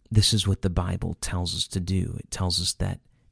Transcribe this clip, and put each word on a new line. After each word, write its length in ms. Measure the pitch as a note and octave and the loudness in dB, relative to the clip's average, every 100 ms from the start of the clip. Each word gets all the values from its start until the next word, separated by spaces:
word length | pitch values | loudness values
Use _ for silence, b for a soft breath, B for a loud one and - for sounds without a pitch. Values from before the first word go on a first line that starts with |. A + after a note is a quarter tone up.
| - | 2
this 200 | A2 - | 4 6
is 160 | G#2+ G2 | 4 2
what 140 | F#2+ | 2
the 80 | F#2+ | 0
Bible 480 | F2 F2+ F#2 E2+ E2 | 0 -2 -2 -4 -4
tells 360 | - F2+ E2+ E2 | -4 -2 -2 -4
us 120 | - | -4
to 100 | F#2+ | -4
do. 380 | F2 F#2+ D#2+ - | 0 0 -2 -6
It 100 | - | -8
tells 320 | - F2+ F2 | -4 -2 0
us 120 | F2+ | -2
that 260 | - F#2+ F2+ _ _ _ | -2 -4 -4 _ _ _